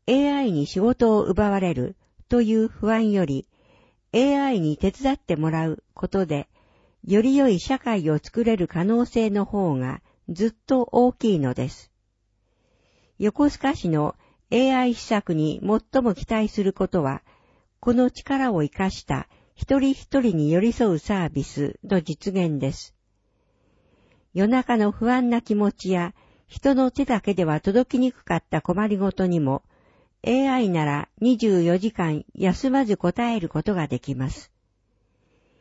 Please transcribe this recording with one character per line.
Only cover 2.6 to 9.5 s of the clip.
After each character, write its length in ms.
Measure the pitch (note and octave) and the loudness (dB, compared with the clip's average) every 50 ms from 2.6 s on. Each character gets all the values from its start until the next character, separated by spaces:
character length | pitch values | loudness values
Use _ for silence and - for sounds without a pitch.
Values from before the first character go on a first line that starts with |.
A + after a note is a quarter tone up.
| A3 | 0
不 260 | A3+ - - - G#3+ A3+ | 0 -4 -4 -2 0 0
安 200 | A3+ A3+ G#3+ G3+ | 2 2 2 2
よ 120 | G3 F3 | 2 0
り、 220 | C#3+ C#3 C3+ - - _ _ _ _ _ _ _ _ _ _ _ _ - | 0 -2 -4 -6 -10 _ _ _ _ _ _ _ _ _ _ _ _ 0
エ 220 | A3+ C4 C#4+ C#4 | 2 2 4 2
ー 80 | C#4 C#4 | 2 0
ア 80 | C4+ | 0
イ 100 | B3 F#3+ | 0 0
に 160 | D#3+ D3+ D3+ | 0 -2 -2
手 140 | - - G3 | 0 -2 -2
伝 240 | - - C4+ C4+ C#4 | -2 0 -2 -2 -2
っ 20 | |
て 200 | - - - E3+ | -2 -2 -4 -2
も 140 | D3 D#3 D#3+ | 0 0 0
ら 180 | D#3+ D#3+ D#3+ D#3+ | 0 0 -2 -2
う 160 | D#3 - - _ _ | -4 -6 -10 _ _
こ 140 | - F#3 - | -10 -8 -4
と 180 | - G3 F#3 | -2 -2 -2
で、 220 | D#3 D#3 C#3+ - - _ _ _ _ _ _ _ _ _ _ - | 0 -2 -4 -6 -8 _ _ _ _ _ _ _ _ _ _ -4
よ 180 | E3+ G3 G#3+ A3 | 0 2 2 4
り 140 | C4+ C4+ | 4 4
良 120 | C#4+ C#4 B3+ | 4 4 4
い 120 | G3 E3+ | 2 0
社 180 | - - C4 C4 | 0 -4 -4 -4
会 320 | - A#3+ A3+ G3 D3 D#3 | -2 -4 -4 -2 0 0
を 80 | D3+ D3+ | 0 -2
作 240 | - - - A3+ A#3 | -4 -4 -4 -2 0
れ 140 | A#3 A3+ | 0 0
る 120 | F#3 F3 - | 0 -2 -4
可 160 | - E3 F3 | -2 -2 -2
能 200 | G#3 A3+ A#3+ A#3+ | 0 0 0 0
性 260 | - - A#3 A3 G#3+ | 0 0 0 0 0
の 140 | G3+ G#3 G3 | 0 -2 -2
方 320 | - | -2